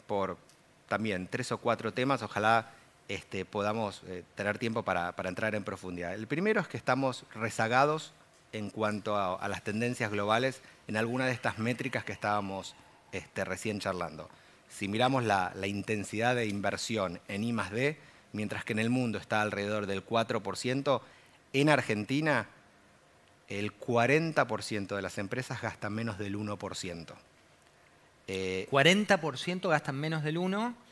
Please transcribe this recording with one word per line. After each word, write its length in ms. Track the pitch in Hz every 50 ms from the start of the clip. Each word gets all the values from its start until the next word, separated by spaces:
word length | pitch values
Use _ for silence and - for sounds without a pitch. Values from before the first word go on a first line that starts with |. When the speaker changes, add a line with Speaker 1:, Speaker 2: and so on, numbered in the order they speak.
| -
Speaker 1:
por 320 | - 113 98 95 92 87 - - - - - _ _ _ _ _
también 400 | - 104 101 110 110 98 90 92
tres 240 | - - 123 123 -
o 60 | 120
cuatro 340 | 107 - 120 113 - - 110
temas. 300 | - - 127 139 139 123
Ojalá, 500 | 110 101 - 104 104 110 113 113 113 - - - - - - _ _
este, 380 | - 101 95 - - - 98 92
podamos, 580 | - - 107 101 104 107 113 110 101 92 - -
eh, 180 | 90 92 90 87 - -
tener 240 | - 101 101 104 104
tiempo 240 | 117 113 110 117 107
para, 320 | - 92 87 85 90 90
para 140 | - 92 92
entrar 260 | 90 - 110 107 104
en 80 | 107 98
profundidad. 500 | 107 95 92 - 92 87 87 87 85 92
El 140 | 107 110
primero 340 | 107 147 156 190 214 220 220
es 60 | 160
que 100 | - -
estamos 480 | 117 - - 127 131 135 131 123 - - - -
rezagados 800 | 110 113 110 - - 113 110 120 131 143 147 151 156 - - - - - - - - - -
en 180 | - 110 107 98
cuanto 460 | - 107 110 104 104 104 92 110 104
a, 200 | 104 98 90 92
a 120 | 92 -
las 160 | 101 98 90 -
tendencias 480 | 110 104 110 120 120 123 - 123 107
globales 500 | 104 101 101 104 107 117 127 135 127 - - - - - -
en 100 | - 107
alguna 280 | 107 113 117 120 127 131
de 60 | 127
estas 260 | 123 117 - 113 101
métricas 460 | 107 110 120 123 117 127 131 - 117 -
que 100 | - 104
estábamos, 640 | - - 104 104 104 98 98 98 95 90 - - - - - - - _ -
este, 320 | - 95 - - - 107 95
recién 360 | 87 92 90 - 113 104 104
charlando. 500 | - 101 92 90 87 82 78 78 80 - - - - - - - - - -
Si 120 | - 104
miramos 360 | 98 101 110 123 127 139 131 120
la, 300 | 110 101 98 92 90 -
la 120 | 95 95
intensidad 680 | 101 101 101 95 - 110 104 95 - - 104 113 123 127
de 120 | 120 117
inversión 720 | 107 101 101 98 101 98 - - - 113 107 95 90 87 87 -
en 160 | - 101 98 110
I 100 | 120 117
más 180 | 110 98 92
D, 260 | 101 117 131 143 156 - - - - - - - -
mientras 320 | 104 107 98 - 90 -
que 80 | - 113
en 60 | 107
el 100 | 110 117
mundo 280 | 123 131 127 117 104
está 240 | 98 - - - 107
alrededor 440 | 107 107 98 101 101 101 107 107 104
del 180 | 95 98 95 -
cuatro 400 | - 113 113 113 - 113 113 98
por 140 | 98 92
ciento, 440 | - - 123 127 139 135 147 135 117 - - - - - - - - _ _ -
en 160 | 135 143 156
Argentina 800 | 147 135 - - 110 107 104 - 131 147 156 156 143 120 104 - - - - - - - - - - - - - - - - - - _ _
el 240 | - - 101 104 104
cuarenta 760 | - - - - 120 117 117 120 139 160 165 165 147 - 131
por 160 | 117 110 104 -
ciento 320 | - 113 104 101 90 101
de 60 | 101
las 160 | 95 90 -
empresas 440 | - 101 92 - 123 127 - 123 110
gastan 320 | - 110 - - - 107 104
menos 240 | 110 117 113 104
del 180 | 92 107 101 98
uno 220 | 104 107 104 104
por 180 | 92 101 95 90
ciento. 400 | - - 90 87 82 82 - - - - - - - - - - _ _ - - - - - - - - - - - -
Eh, 400 | - 98 95 95 92 95 95 95 -
Speaker 2:
Cuarenta 520 | - 139 135 165 190 208 214 - 202 185
por 160 | 151 151 127
ciento 320 | 123 - - 180 185 185 190
gastan 260 | 156 147 - - 135
menos 280 | 135 147 156 165 156 147
del 140 | 151 156
uno. 380 | 170 180 185 190 202 226 247 240 - - -